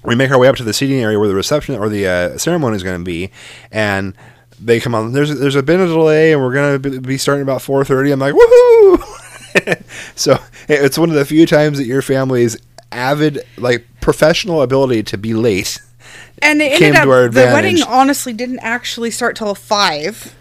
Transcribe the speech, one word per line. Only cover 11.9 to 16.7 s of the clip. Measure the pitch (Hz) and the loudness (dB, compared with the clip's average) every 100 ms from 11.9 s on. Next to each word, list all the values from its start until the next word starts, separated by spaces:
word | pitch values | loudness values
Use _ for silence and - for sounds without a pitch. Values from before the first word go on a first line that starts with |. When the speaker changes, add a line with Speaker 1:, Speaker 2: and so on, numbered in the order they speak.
| 135 | -4
Speaker 1:
family's | 131 135 131 127 120 - _ - _ | -2 -2 0 0 0 -2 _ -20 _
avid, | 120 127 147 151 139 - - | -6 -4 0 -2 -2 -14 -8
like, | 123 120 _ _ | -4 -4 _ _
professional | - - 156 170 202 160 | -4 2 2 2 -2 -2
ability | 127 135 135 113 | 0 0 0 -2
to | 101 98 | -2 -8
be | 110 | -4
late | 110 117 95 104 - - _ - - - - | 0 0 0 -4 -12 -16 _ -20 -20 -20 -2
Speaker 2:
And | 294 302 | 0 0
it | 302 | 0